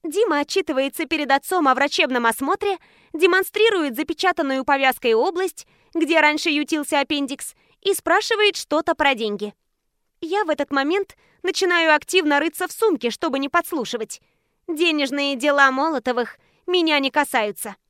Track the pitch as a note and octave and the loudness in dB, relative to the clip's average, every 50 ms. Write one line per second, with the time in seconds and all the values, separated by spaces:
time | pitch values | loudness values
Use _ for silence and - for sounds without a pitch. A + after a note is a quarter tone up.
0 | - E4 D4 G4 A#4 G#4 D4+ C#4+ - - - F#4+ - - D4 C4 C4+ C#4 - - | -10 -4 0 0 2 2 2 0 0 0 -2 -2 -2 0 0 0 0 -2 -2 -6
1 | E4 C4+ E4 D4+ D4 A#3+ C#4 C#4 - - F#4+ F4+ D#4 C4+ B3+ C4 C#4 C#4+ - - | -4 -4 -2 -4 2 2 2 0 2 0 0 2 4 2 4 2 0 0 2 0
2 | F4 B3 C4 A#3+ A#3 A3+ A3+ - C4+ C#4 F#4+ - - G4+ F#4+ - _ _ _ _ | 0 2 2 2 2 2 0 0 -2 -2 -2 -2 -2 -4 -4 -4 _ _ _ _
3 | _ _ - D#4 E4+ F#4 F4+ F#4 F#4+ - - G#4 G#4+ A4+ G#4+ F4+ D#4 C#4+ A3+ A3+ | _ _ -2 2 2 4 4 2 0 -2 0 2 2 2 4 2 -2 -2 -4 -6
4 | D4+ - E4 - - F#4 F4 - D#4 C4+ C4 C4 C4 - C#4 C#4 C#4 C4 B3+ - | -6 -6 -4 -2 0 0 0 0 -2 -2 -2 -2 0 0 0 2 2 0 0 0
5 | - A#3+ A3+ A3 C4 F#4 E4+ F4 F#4+ F4+ - - - _ _ _ _ _ _ E4 | 0 2 2 2 2 0 0 -2 -4 -4 -6 -10 -20 _ _ _ _ _ _ -2
6 | D#4+ C#4 E4 D#4+ D4+ D4+ D4+ D4+ - E4+ D4 D4 D4 - E4 D4+ C#4+ - D#4 C#4+ | 0 2 2 4 4 4 2 0 -2 -2 -2 -2 -2 -2 -2 -4 -2 -2 0 -2
7 | C#4 _ D#4 C#4+ C#4 C4 C#4 - - - - _ _ _ _ _ _ G4 G4 - | 0 _ -2 -4 -4 -6 -8 -10 -12 -16 -16 _ _ _ _ _ _ -2 -2 -2
8 | _ - E4 G#4 G#4+ - A#4 G4+ - G#4 - - - _ C#4+ D#4 E4 - D#4+ - | _ 0 0 0 2 0 0 2 2 0 0 -2 -6 _ -2 0 0 0 -2 0
9 | D4+ C#4 C4+ G#3 A3+ G#3+ G#3 F#3+ G#3 G#3 - _ _ _ _ _ _ _ _ _ | 2 0 0 0 -2 -4 -4 -6 -8 -10 -12 _ _ _ _ _ _ _ _ _
10 | _ _ _ _ - D#4 F4+ G#4 G#4+ D#4+ D4+ - C#4+ _ C#4+ C4+ C4+ D4 F4 G4+ | _ _ _ _ -8 -4 -2 -2 0 0 -2 -2 -2 _ -2 -2 0 0 0 -2
11 | G4 _ - _ _ _ _ _ - F4+ - - F#4+ F4 F4 E4+ E4 D#4+ D4+ D4 | -2 _ -10 _ _ _ _ _ -6 -4 -2 0 0 2 2 2 4 4 2 2
12 | - - - F#4 E4 D4+ C#4+ C#4+ D4+ E4+ - - F#4 F#4 - - A4+ A4 F4 - | 0 0 0 2 2 4 2 2 0 -2 -2 -4 -8 -6 -2 0 2 2 2 2
13 | - A#3 A3 - - D#4+ B3+ C4+ C#4 C#4 - F4 E4+ - F4+ D4 A3 - - A3+ | -2 -4 -4 -2 -4 -2 -2 -2 -4 0 -2 -2 -2 0 -4 -4 -4 -4 -6 -8
14 | A3 - - - _ _ _ _ _ _ _ _ _ - E4+ D4 F4 E4+ D#4 D4+ | -8 -10 -12 -18 _ _ _ _ _ _ _ _ _ -10 -2 0 0 2 2 0
15 | C#4+ B3+ C4 C#4+ C#4 C#4 C#4 A#3 A#3 D4 C#4+ C#4+ C#4 C4+ C4 C4 D4 E4 D#4 B3+ | -2 -2 -2 -2 -2 -2 -2 0 0 0 4 4 4 4 4 0 -2 -2 -2 -4
16 | _ B3 A#3+ A#3+ A#3+ - - _ _ _ _ _ _ - F4+ F4+ E4 D#4+ D4+ C#4+ | _ -4 -2 -2 -4 -6 -8 _ _ _ _ _ _ -2 0 2 2 2 2 0
17 | C4+ C4+ - D4+ C#4+ - - A#3+ G#3+ G#3 G3+ - - A3 G3 _ _ | 0 0 0 -2 -2 0 -2 -2 -2 -2 -6 -8 -12 -14 -14 _ _